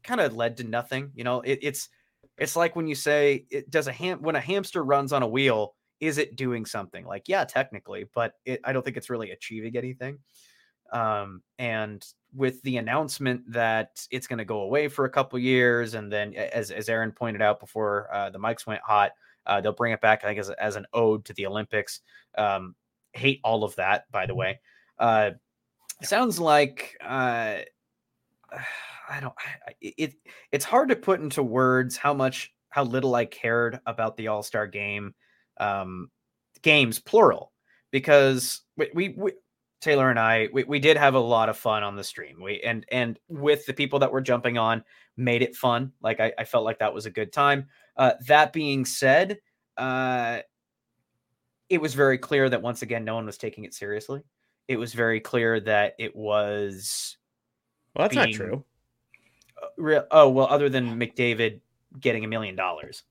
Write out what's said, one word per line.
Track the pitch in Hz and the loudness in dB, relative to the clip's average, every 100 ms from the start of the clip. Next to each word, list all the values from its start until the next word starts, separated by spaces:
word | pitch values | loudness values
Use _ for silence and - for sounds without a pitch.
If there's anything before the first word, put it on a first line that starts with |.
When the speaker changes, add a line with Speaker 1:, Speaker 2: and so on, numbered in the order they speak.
Speaker 1:
kinda | - 240 147 | -4 0 0
led | 113 117 117 | 0 -2 -2
to | |
nothing. | 117 117 120 131 143 | -6 -6 -4 -8 -8
You | 127 | -8
know, | 120 123 | -4 -4
it, | 127 135 | -2 -4
it's, | 147 139 - _ _ _ _ - | -4 -8 -14 _ _ _ _ -8
it's | 151 | -4
like | 170 170 | 0 -2
when | 170 160 | -2 -6
you | |
say, | 143 147 147 143 135 _ | -4 0 4 4 2 _
it, | - - | -10 -2
does | 156 139 | -2 -2
a | |
ham-, | 120 180 175 | -6 -6 -4
when | 151 | -2
a | 151 | -4
hamster | 147 196 190 185 | -2 -4 -4 -4
runs | 139 143 139 | 2 0 2
on | 143 | -2
a | 120 | 0
wheel, | 123 135 110 104 _ _ _ | 2 2 2 -2 _ _ _
is | 156 147 | -4 -2
it | 147 | -4
doing | 113 127 120 | -4 -4 -4
something? | 107 110 92 92 | -6 -10 -10 -14
Like, | 87 98 - | -12 -12 -4
yeah, | 190 | -2
technically, | 139 131 135 104 - 98 104 | 0 -2 -4 -8 -12 -12 -6
but | 123 113 _ | -4 -4 _
it, | - 127 | -8 -6
I | 120 | -2
don't | 131 | -4
think | 127 117 | -4 -10
it's | - | -8
really | 120 104 | -8 -8
achieving | 90 - 110 113 120 | -12 -12 -10 -8 -8
anything. | 127 131 127 143 _ _ _ _ _ _ _ | -8 -10 -12 -14 _ _ _ _ _ _ _
Um, | 117 110 104 98 92 _ - | -4 -2 -2 -6 -14 _ -8
and | 123 110 107 101 - _ _ | -6 -4 -6 -10 -18 _ _
with | 131 131 127 | -2 -2 -2
the | 135 123 | -4 -4
announcement | 110 135 147 - 135 123 - | -2 -2 -2 -4 -2 -2 -4
that | 117 113 110 110 - - | -2 0 0 -4 -12 -10
it's | 123 - | -10 -8
gonna | 117 | -10
go | 107 110 | -6 -6
away | 95 139 147 | 0 0 0
for | 143 | -2
a | 131 | 0
couple | 143 135 127 | 0 -2 -2
years, | 123 127 123 120 117 | 2 4 4 4 -2
and | 113 104 | -8 -4
then | 104 104 | -4 -4
a-, | 101 101 | -4 -4
as, | 117 101 | -4 -6
as | 92 107 | -8 -4
Aaron | 113 110 | -2 -4
pointed | - 120 104 | -6 -8 0
out | 107 101 | 2 2
before, | - 110 107 104 104 | -6 -4 -2 -2 -4
uh, | 101 98 | -6 -6
the | 95 | -4
mics | 107 113 | -6 -6
went | - 107 | -8 -8
hot, | - 104 101 - _ _ | 0 2 2 -2 _ _
uh, | - 101 | -2 0
they'll | 104 | 0
bring | 107 117 | -2 -2
it | 110 | 2
back, | 110 107 | 4 4
I | 104 | 0
think, | 107 | -6
as, | 98 | -8
as | - 107 | -6 -6
an | 104 98 | -6 -4
ode | 117 113 107 | 2 2 2
to | - | -4
the | - | -8
Olympics. | 98 104 107 107 101 - _ - _ - | -6 -6 -2 -4 -4 -12 _ -20 _ -2
Um, | 104 98 92 87 _ _ _ | -2 -2 -6 -18 _ _ _
hate | 120 135 135 | 0 0 0
all | 113 113 | -2 0
of | 104 | -2
that, | - 92 98 - | -2 0 0 -2
by | 101 | -6
the | 92 | -4
way. | 92 92 123 _ _ _ - | -4 -4 -6 _ _ _ -2
Uh, | 117 110 104 - _ _ _ _ - - | 2 4 2 -2 _ _ _ _ -20 -14
Speaker 2:
Yeah. | - | -2
Speaker 1:
sounds | 202 247 170 | 0 0 0
like, | 160 147 139 - - - | 4 6 4 -2 -16 -14
uh, | 101 131 127 117 110 98 - _ _ _ _ _ _ _ _ | -6 -2 0 0 -2 -4 -8 _ _ _ _ _ _ _ _
<sighs> | - - - - - - | -12 -12 -12 -16 -18 -14
I | 139 | -10
don't, | 135 - | -10 -12
I, | - - - | -14 -14 -16
I, | - | -16
it, | - - 151 _ - - _ | -16 -6 -8 _ -20 -20 _
it's | - | -4
hard | - 247 277 | 4 4 4
to | |
put | 240 - 180 | 2 2 0
into | 151 147 | 0 -2
words | 127 123 131 127 127 - | 0 4 4 4 2 -2
how | 147 | 0
much, | 143 131 - - _ _ | 2 0 -2 -12 _ _
how | 143 | -2
little | 127 131 131 | 0 0 2
I | 123 | 2
cared | 117 - 117 117 117 123 | 0 -4 0 2 0 -4
about | - 113 110 | -8 -4 -4
the | 110 110 | -4 -4
All-Star | 107 107 110 | -4 -4 -4
game, | 107 104 104 101 101 _ _ _ _ - | -4 -6 -6 -8 -10 _ _ _ _ -6
um, | 101 98 92 92 87 _ _ _ _ _ | -4 -2 -6 -12 -14 _ _ _ _ _
games, | 160 147 123 110 | 4 4 4 -2
plural, | - 214 175 92 - _ _ _ _ | 2 6 6 4 -8 _ _ _ _
because | 135 135 143 135 131 123 - _ - | -4 6 8 8 2 -2 -8 _ -4
we, | 151 | -4
we, | 170 196 | -2 -6
we, | - 208 - _ _ _ _ | -4 -6 -6 _ _ _ _
Taylor | 160 143 131 | 2 4 4
and | 117 | 4
I, | 113 113 110 | 4 2 2
we, | 135 | -2
we | 127 147 | -2 2
did | 147 | 6
have | 151 143 | 8 6
a | 131 | 6
lot | 117 113 110 | 4 4 4
of | 104 | 0
fun | 117 107 | -2 0
on | 101 101 | -2 -6
the | |
stream. | 98 - 76 76 | -10 -12 -14 -12
We, | 95 104 | -10 -6
and, | 117 113 - | -4 -6 -4
and | 127 117 110 _ | -2 -2 -6 _
with | 156 147 147 | -2 2 2
the | 143 | 0
people | 135 139 139 | -4 0 2
that | 135 | 2
were | 131 | 0
jumping | 131 120 120 120 | 0 0 0 0
on, | 113 113 - _ _ - | 0 0 -6 _ _ -4
made | 123 120 | 0 2
it | 123 | 0
fun. | - 127 120 131 _ | 0 0 0 -4 _
Like, | - 110 | -4 0
I, | 110 - | 0 -2
I | |
felt | 110 120 | -2 0
like | 110 110 | 0 -2
that | 107 | -4
was | - | -4
a | 107 | -8
good | 95 107 | -8 -6
time. | 147 143 139 135 _ _ - | 0 2 2 -4 _ _ 2
Uh, | 127 - 127 | 2 2 6
that | 147 151 | 6 6
being | 165 147 135 | 0 -2 -2
said, | 123 - 135 147 190 202 _ _ _ - | -2 0 4 4 4 -4 _ _ _ -8
uh, | 131 131 127 127 117 117 - _ _ _ _ _ _ _ _ _ _ _ _ | -4 -2 -2 -2 -2 -6 -10 _ _ _ _ _ _ _ _ _ _ _ _
it | 175 | 0
was | 151 | 0
very | 131 139 131 | 2 4 4
clear | - 147 135 | 0 2 2
that, | 120 | 2
once | 120 117 | -2 -8
again, | 113 117 | -6 -6
no | 110 | -4
one | 113 | -6
was | 110 - | -8 -10
taking | 113 - | -12 -12
it | 104 | -18
seriously. | - 101 104 - 139 _ _ _ _ - | -12 -6 -6 -6 -12 _ _ _ _ -6
It | 120 | -4
was | 117 | -4
very | 110 113 110 | -2 0 0
clear | - 123 117 113 | -2 0 2 0
that | 104 104 104 - | 2 2 2 -2
it | 113 | -10
was | - 107 104 104 104 101 95 101 - - - _ _ _ _ _ _ _ | -6 0 0 0 -2 -6 -6 -8 -8 -10 -14 _ _ _ _ _ _ _
Speaker 3:
Well, | - | -2
that's | 190 | 0
not | 269 240 | 2 0
Speaker 1:
being | 214 | 0
Speaker 3:
true. | 90 143 - _ _ _ _ _ _ _ _ - | -6 -6 -10 _ _ _ _ _ _ _ _ -18
Speaker 1:
uh, | - - | -16 -6
re-, | 156 151 - | 2 2 6
oh, | 156 139 | 10 10
well, | 131 135 | 8 4
other | 143 143 | 4 4
than | 131 123 113 | 0 -2 -2
McDavid | 120 - 120 110 113 - _ _ _ 135 | -4 0 0 2 -2 -2 _ _ _ -2
getting | 127 113 | 0 0
a | 107 | -2
million | 113 104 | -4 -6
dollars. | 92 92 80 69 - _ | -4 -4 -4 -12 -20 _